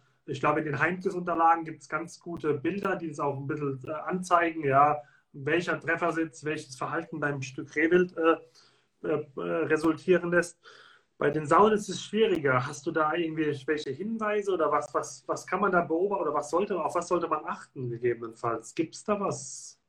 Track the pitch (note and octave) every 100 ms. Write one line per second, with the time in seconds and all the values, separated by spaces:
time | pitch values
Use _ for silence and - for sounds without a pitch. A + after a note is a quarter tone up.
0 | _ _ - B2+ D3+ D3+ D3+ C3 D#3+ F3+
1 | G3 F3+ F3 E3 E3 E3 D#3+ C#3 - D#3
2 | E3 - F3+ E3 D3+ C#3+ D#3 G3 G3 F3
3 | E3 D3 C#3+ C3+ C#3 D3+ C#3+ C3 B2+ -
4 | - F3+ F3+ F3 E3 D#3+ C#3+ C3+ D3 D3
5 | - _ _ D3 C#3 E3 F3 D#3+ - E3
6 | E3+ D#3+ D#3+ - C#3+ D#3 - - D3 D3+
7 | E3 D#3 D3 C#3+ C3 - - D3+ D#3+ F3+
8 | F3+ E3 E3 D#3+ - _ - _ _ _
9 | E3+ D3 D3+ - E3+ E3+ D#3+ D#3 D#3+ D3+
10 | - F3 F3 F3 E3+ - - - - -
11 | _ - D3 D3+ D3 E3 G#3+ G#3+ - F3+
12 | - G#3 A3 E3+ C#3 B2+ C3+ D3 - D#3
13 | D3+ E3 E3 D#3 D3+ C#3 - D3+ D3 C3
14 | G#3 A3+ G#3+ G#3 G3 F3+ D3+ D3+ D3 D#3+
15 | D3 - - D#3 - F#3 G3+ F3+ C#3 E3
16 | G3+ F#3+ D3+ D3 - E3 G#3 F3+ D3 F3
17 | E3+ F3 E3 D#3 E3 G3+ - D3 B2 A2+
18 | B2 A#2 A#2 A2 A#2+ A2+ - - D#3+ -
19 | - G#3 F#3+ C3 - - - -